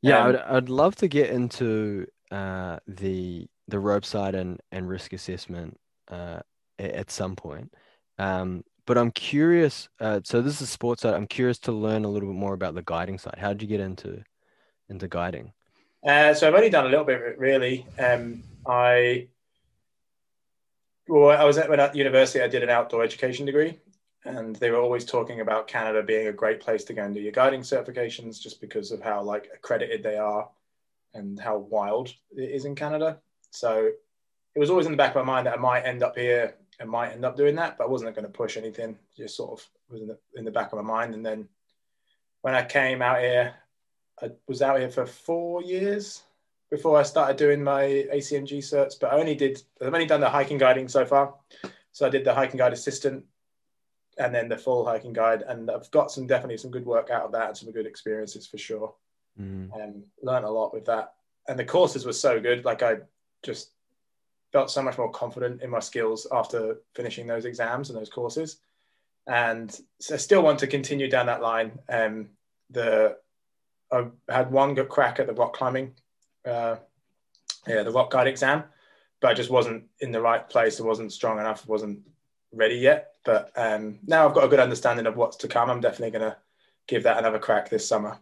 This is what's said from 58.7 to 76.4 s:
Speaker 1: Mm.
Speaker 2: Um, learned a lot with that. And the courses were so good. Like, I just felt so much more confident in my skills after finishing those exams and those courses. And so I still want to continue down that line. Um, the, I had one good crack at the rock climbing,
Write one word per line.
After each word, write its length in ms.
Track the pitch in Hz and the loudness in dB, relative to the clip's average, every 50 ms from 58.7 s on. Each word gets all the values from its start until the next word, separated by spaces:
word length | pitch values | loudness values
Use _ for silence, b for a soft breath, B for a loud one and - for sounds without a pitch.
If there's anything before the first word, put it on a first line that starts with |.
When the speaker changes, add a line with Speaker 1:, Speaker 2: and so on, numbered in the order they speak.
| 110 107 107 - - _ _ _ _ _ _ _ _ 104 | -8 -8 -8 -10 -12 _ _ _ _ _ _ _ _ -14
Speaker 1:
Mm. 340 | 101 98 98 95 95 92 107 | -12 -10 -10 -10 -12 -12 -12
Speaker 2:
Um, 300 | 110 107 104 101 101 101 _ _ _ | -14 -14 -14 -14 -18 -20 _ _ _
learned 240 | - 127 127 127 107 | -6 -2 -2 -2 -2
a 60 | 107 | -2
lot 220 | 110 113 110 - - | -2 -2 -2 -4 -6
with 120 | 110 104 | -8 -4
that. 280 | - 113 110 110 - _ _ _ _ _ _ _ - | -2 -2 -2 -4 -8 _ _ _ _ _ _ _ -10
And 100 | 131 127 | -6 -6
the 80 | 123 | -6
courses 400 | - - 175 185 - - 131 - | 0 2 2 2 2 0 -4 -6
were 80 | 123 110 | -6 -6
so 260 | - - 139 120 113 | 0 2 2 2 2
good. 240 | 104 120 123 120 123 | 2 0 0 0 0
Like, 180 | 127 113 - 123 | -4 -2 0 0
I 140 | 117 110 104 - _ _ _ _ _ _ _ | 0 0 -2 -4 _ _ _ _ _ _ _
just 300 | - - - - - _ _ _ _ _ _ _ _ _ _ _ _ _ _ _ _ _ | -12 -12 -10 -12 -12 _ _ _ _ _ _ _ _ _ _ _ _ _ _ _ _ _
felt 180 | - 143 135 - | 0 0 0 2
so 140 | - 139 135 | -2 -4 -4
much 160 | 131 120 131 | -4 -4 -4
more 100 | 123 107 | -6 -6
confident 540 | - - 123 113 - 123 123 123 123 123 131 | -4 -6 -8 -8 -6 -6 -6 -6 -6 -6 -10
in 60 | 123 | -6
my 80 | 120 113 | -6 -6
skills 480 | 107 - - 123 113 110 113 110 - - | -6 -6 -4 -2 -2 -2 -2 -4 -6 -2
after 460 | 135 120 110 - - 117 110 110 110 110 _ _ _ | -2 -2 -2 -2 -4 -4 -4 -4 -6 -8 _ _ _
finishing 320 | - 120 113 - - 117 | -10 -8 -8 -8 -10 -8
those 200 | 117 117 113 113 | -6 -6 -6 -6
exams 440 | 123 120 117 117 113 120 131 143 131 | -8 -6 -6 -4 -4 -4 -6 -8 -8
and 100 | 120 110 | -10 -12
those 100 | 107 - | -12 -12
courses. 480 | - 127 120 117 113 156 160 156 - _ _ _ _ _ _ _ _ _ _ _ _ _ _ | -10 -8 -8 -6 -6 -6 -8 -8 -10 _ _ _ _ _ _ _ _ _ _ _ _ _ _
And 500 | - 123 120 120 117 113 113 113 104 - - - _ _ _ | -2 0 0 0 0 -2 -4 -8 -14 -16 -18 -20 _ _ _
so 140 | - - 156 | -10 -8 -6
I 40 | 139 | -6
still 260 | - - 202 190 165 | 2 4 4 6 6
want 160 | 156 147 139 | 6 4 4
to 80 | 143 135 | 0 -2
continue 420 | 143 139 131 - 151 139 139 135 | -2 -4 -4 -4 -4 -4 -2 0
down 160 | 131 127 120 | 2 2 2
that 160 | 123 117 110 | 0 -2 -2
line. 380 | 117 113 113 113 113 110 113 - - - | -2 -2 0 0 -2 -4 -6 -16 -10 -4
Um, 400 | 123 117 113 107 107 110 107 - _ _ _ _ _ _ _ _ | -2 0 0 0 -2 -6 -12 -14 _ _ _ _ _ _ _ _
the, 480 | 117 120 113 113 110 110 110 107 - - _ _ _ _ _ _ _ _ _ _ _ _ _ _ | -6 -4 0 2 4 4 4 4 2 -2 _ _ _ _ _ _ _ _ _ _ _ _ _ _
I 140 | 131 123 120 120 - _ _ - | -2 -2 -2 -2 -10 _ _ -2
had 220 | 117 131 127 127 | 0 0 0 2
one 240 | 131 135 139 139 143 | 4 4 4 4 2
good 140 | 131 127 - | -2 -2 0
crack 300 | - - 135 120 120 - | 2 2 2 2 2 -2
at 60 | 131 | -2
the 80 | - 113 | -2 0
rock 220 | 117 120 113 - - | 0 -2 -2 -2 -4
climbing, 380 | 131 127 127 131 135 131 - _ _ _ _ _ _ _ _ _ | -4 -4 -2 -4 -6 -8 -14 _ _ _ _ _ _ _ _ _